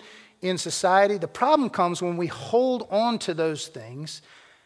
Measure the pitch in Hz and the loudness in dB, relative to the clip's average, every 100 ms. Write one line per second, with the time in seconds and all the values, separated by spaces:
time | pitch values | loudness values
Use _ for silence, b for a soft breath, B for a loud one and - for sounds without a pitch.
0 | B B B B 185 180 165 - 185 190 | B B B B -4 -4 -4 0 4 6
1 | 202 202 160 - 262 311 240 - 175 170 | 4 2 -4 0 4 4 2 0 0 0
2 | 175 175 165 - - 233 262 247 - 196 | -4 -2 -4 -6 0 2 2 0 -2 0
3 | 233 226 - 165 160 147 - 127 117 131 | 0 -2 -4 -2 -2 -2 -10 -14 -14 -12
4 | 156 - b b b b | -12 -14 b b b b